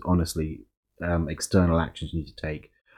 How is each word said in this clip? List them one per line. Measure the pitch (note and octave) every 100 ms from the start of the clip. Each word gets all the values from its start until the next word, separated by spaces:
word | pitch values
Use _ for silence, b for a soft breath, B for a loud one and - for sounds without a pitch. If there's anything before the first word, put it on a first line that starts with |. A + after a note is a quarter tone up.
honestly, | - F2 E2 E2 D#2+ D#2 - _ _ -
um, | F2 E2+ D2+
external | E2 - F#2+ F2 E2
actions | D#2+ - D#2+
you | E2
need | D2
to | -
take. | D#2+ D#2 - b b